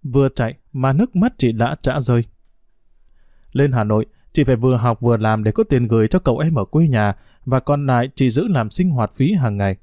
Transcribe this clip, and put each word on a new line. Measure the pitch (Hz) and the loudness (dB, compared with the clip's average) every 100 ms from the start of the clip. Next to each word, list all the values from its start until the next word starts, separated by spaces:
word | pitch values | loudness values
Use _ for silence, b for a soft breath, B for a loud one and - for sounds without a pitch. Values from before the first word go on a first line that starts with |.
Vừa | 143 127 135 | -2 0 0
chạy | - 113 131 _ | -2 -6 -6 _
mà | 135 131 | -4 -2
nước | 139 247 180 | 0 0 0
mắt | 233 - | -2 0
chị | 127 | -2
đã | 113 117 156 | 0 -2 -2
trã | - 143 | -4 -4
rơi. | 123 120 117 _ _ _ _ _ _ _ _ _ _ _ - | 0 0 -2 _ _ _ _ _ _ _ _ _ _ _ -8
Lên | 131 143 | -2 0
Hà | 123 | 0
Nội, | 104 107 107 _ _ | 0 0 -2 _ _
chị | - | -2
phải | 135 123 | 2 2
vừa | 127 123 | 2 0
học | 120 117 | 0 0
vừa | 120 113 | 0 0
làm | 107 110 | 0 0
để | 107 | 0
có | 104 | 0
tiền | 220 131 120 | 0 0 2
gửi | 113 110 | 2 2
cho | 185 | 2
cậu | 160 113 | 0 0
em | 156 | 0
ở | 151 | -2
quê | 117 151 165 | -2 0 2
nhà, | 120 104 101 b b | 2 0 -4 b b
và | - 127 | -4 -2
còn | - 143 139 | 0 -2 0
lại | 123 123 | 0 -2
chị | - 131 | 0 0
giữ | 117 220 | 0 -2
làm | 156 107 | -2 -2
sinh | - 185 | -2 -2
hoạt | 131 107 | 0 -4
phí | - 135 | -2 0
hàng | 202 123 101 | 0 -2 -2
ngày. | 98 95 | -2 -4